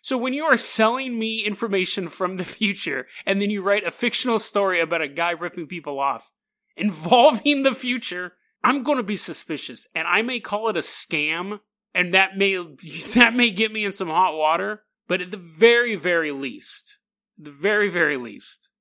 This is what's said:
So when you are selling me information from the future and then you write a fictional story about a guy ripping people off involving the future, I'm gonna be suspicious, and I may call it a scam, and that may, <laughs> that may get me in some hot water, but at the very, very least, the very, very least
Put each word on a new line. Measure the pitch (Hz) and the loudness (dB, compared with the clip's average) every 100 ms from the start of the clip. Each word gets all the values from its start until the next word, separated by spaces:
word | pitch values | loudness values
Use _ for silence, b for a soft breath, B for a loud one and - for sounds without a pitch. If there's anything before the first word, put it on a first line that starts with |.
So | - 262 | -2 -2
when | 254 | -2
you | 277 | -2
are | 311 233 | 4 4
selling | - - 220 254 262 233 | 4 4 4 2 -4 -4
me | 226 220 | -4 -2
information | 208 202 226 190 185 - 170 | -4 -4 0 0 0 -4 -6
from | - 185 185 | -4 -4 -4
the | |
future | 175 - 214 196 165 135 - B | -8 -2 -2 -2 -6 -6 -8 B
and | - 196 | -2 0
then | 202 | 0
you | 208 | -2
write | 185 202 | 0 0
a | 180 | 0
fictional | - 240 - 254 220 | -2 -2 0 0 0
story | - 202 196 175 | 0 0 2 2
about | 160 165 | 0 -2
a | 147 | -4
guy | 143 170 | -2 -2
ripping | 165 170 180 147 | -2 -6 -8 -10
people | 175 147 139 | -10 -8 -2
off | 139 117 - _ _ _ _ - | -2 -2 -10 _ _ _ _ -4
involving | 208 156 170 247 285 226 285 285 | -2 -2 4 8 8 6 0 2
the | 269 | 0
future, | 240 247 247 - 180 180 _ _ _ | 0 -4 -6 -6 -8 -10 _ _ _
I'm | 208 277 | 0 0
gonna | 247 269 | 0 -2
be | 196 202 | -2 -4
suspicious, | - 160 - 147 - 117 - | -4 -6 -8 -8 -8 -14 -10
and | 160 165 | -6 0
I | 180 | 0
may | 240 247 | 0 -6
call | - 208 226 | -6 -4 -2
it | 180 | -2
a | |
scam, | - - - 160 151 165 190 208 _ _ _ | -4 -6 -4 -2 -2 -2 -4 -8 _ _ _
and | 180 175 | -4 2
that | 185 190 196 | 2 2 2
may, | 196 | 0
<laughs> | 185 170 143 160 156 - | 0 -6 -14 -14 -12 0
that | 233 233 | 6 6
may | 240 240 | 6 2
get | 180 220 | 2 -2
me | 214 | -2
in | 208 | -4
some | 185 175 | -4 0
hot | 160 185 156 | 2 2 4
water, | 151 170 202 208 _ _ - | 2 2 -2 -8 _ _ -4
but | 185 | -4
at | 180 | -4
the | 190 | -12
very, | 170 160 226 240 240 | -14 6 6 6 2
very | 196 170 170 156 | -2 0 0 0
least, | 139 135 107 - - - - _ _ _ - | -4 -8 -10 -14 -16 -18 -20 _ _ _ -20
the | 147 | -20
very, | 143 185 214 202 | -2 0 2 2
very | 175 151 139 | 2 0 0
least | 120 104 - - _ _ | -6 -12 -18 -20 _ _